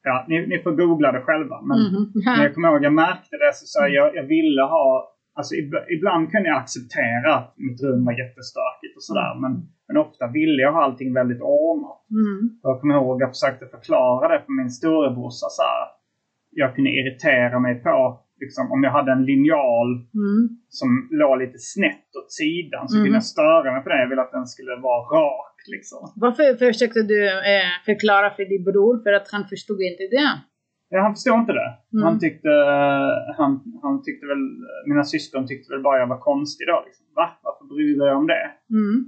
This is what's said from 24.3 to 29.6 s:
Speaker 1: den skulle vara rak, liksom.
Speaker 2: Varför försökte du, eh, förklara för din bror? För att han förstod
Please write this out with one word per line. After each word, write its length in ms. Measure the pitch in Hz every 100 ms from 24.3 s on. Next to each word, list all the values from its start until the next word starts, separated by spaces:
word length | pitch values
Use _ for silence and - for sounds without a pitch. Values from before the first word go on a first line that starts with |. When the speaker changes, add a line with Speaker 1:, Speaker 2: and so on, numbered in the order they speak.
Speaker 1:
den 160 | 131 123
skulle 280 | - 127 123
vara 280 | 127 123 120 156
rak, 380 | 147 131 - _ - -
liksom. 240 | - - - -
Speaker 2:
Varför 380 | 240 240 285 254 247
försökte 360 | 226 233 233 214
du, 80 | 214 202
eh, 420 | 190 202 202 180 180 -
förklara 440 | 202 214 196 202
för 160 | 202 190
din 180 | 196
bror? 400 | 180 196 214 240
För 100 | 214
att 140 | 202 202
han 120 | 180 180
förstod 300 | 190